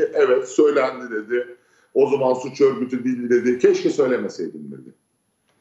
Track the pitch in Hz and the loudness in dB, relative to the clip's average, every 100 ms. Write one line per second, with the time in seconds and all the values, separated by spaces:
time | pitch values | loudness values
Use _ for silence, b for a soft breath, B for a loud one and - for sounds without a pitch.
0 | 151 151 135 127 127 - 151 143 131 127 | -2 2 2 2 0 2 4 4 0 -4
1 | 123 110 104 120 123 - _ _ _ 127 | -8 -8 -4 -4 -4 -10 _ _ _ 0
2 | 135 135 131 127 143 - 139 120 127 127 | 2 2 0 0 -4 2 2 2 -4 -4
3 | 120 123 120 120 120 123 196 - 156 - | -4 -4 0 2 2 2 2 2 0 0
4 | 127 120 98 - 82 76 73 67 64 - | 0 0 -2 -8 -10 -10 -16 -18 -20 -20
5 | _ _ _ _ _ _ | _ _ _ _ _ _